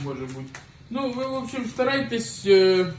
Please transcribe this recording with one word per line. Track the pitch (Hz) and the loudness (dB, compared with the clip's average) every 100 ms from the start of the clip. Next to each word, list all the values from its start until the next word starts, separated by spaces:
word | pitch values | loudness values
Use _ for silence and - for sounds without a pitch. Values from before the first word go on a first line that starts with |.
може | 139 127 131 | -6 -8 -8
бути. | 131 135 - - - - | -10 -14 -16 -20 -20 -10
Ну, | 247 269 | -4 -4
ви, | 240 262 | -4 -4
в | |
общем, | 262 233 262 226 | -4 -6 -6 -6
старайтесь, | - 254 277 226 233 226 - 196 | -2 0 0 -2 -4 -6 -4 6
е, | 196 190 185 180 | 6 8 4 2